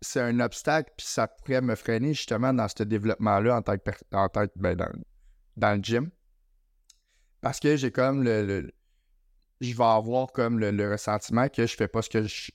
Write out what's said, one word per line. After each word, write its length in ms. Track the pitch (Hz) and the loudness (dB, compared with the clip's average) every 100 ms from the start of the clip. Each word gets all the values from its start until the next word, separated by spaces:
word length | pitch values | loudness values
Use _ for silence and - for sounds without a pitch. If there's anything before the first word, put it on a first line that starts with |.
c'est 200 | - 139 | -6 -2
un 200 | 120 120 | 0 0
obstacle, 520 | 120 - - 156 139 - | -2 -2 -2 0 -2 -10
puis 100 | - | -8
ça 220 | - 113 | -2 -2
pourrait 320 | _ - 131 | _ -2 0
me 140 | 127 | 2
freiner 400 | 110 - 113 139 | -2 0 0 0
justement 380 | 147 - 110 127 | -2 -2 0 2
dans 140 | 127 104 | 2 0
ce 140 | - | -2
développement-là 760 | 104 107 110 107 107 101 113 120 | -2 0 0 0 2 4 4 2
en 60 | |
tant 140 | 104 101 | 0 -2
que 60 | |
per-, 220 | - - - | -4 -10 -6
en 160 | 98 98 | 0 0
tant 180 | 101 104 | 0 -2
que, 60 | 92 | 0
ben, 180 | 92 | -2
dans, 160 | 87 82 - - _ - _ _ - | 0 -4 -8 -16 _ -20 _ _ 0
dans 200 | 110 104 | 2 2
le 60 | |
gym. 280 | 101 117 160 - _ _ _ _ _ _ _ _ _ _ _ _ | 0 -2 -2 -10 _ _ _ _ _ _ _ _ _ _ _ _
Parce 200 | 123 - | -6 0
que 160 | 147 147 | 2 2
j'ai 160 | 127 | 0
comme 320 | 131 131 135 | 2 2 2
le, 200 | 123 107 | 2 2
le, 280 | 101 98 69 - _ _ _ _ _ _ _ - | 0 -2 -6 -14 _ _ _ _ _ _ _ -10
je 160 | 123 117 | -8 2
vais 80 | |
avoir 480 | 117 110 110 127 131 | 4 4 2 -2 -2
comme 260 | - 117 113 | 0 0 2
le, 120 | 107 | 0
le 200 | 101 101 | 0 0
ressentiment 560 | 104 - 104 - 110 139 | -2 -2 -4 0 0 0
que 180 | - 117 | 0 -2
je 100 | - | 0
fais 100 | 104 | -2
pas 160 | 113 | -2
ce 60 | - | -2
que 140 | 113 | -2
je, 260 | 107 - - | -2 -6 -14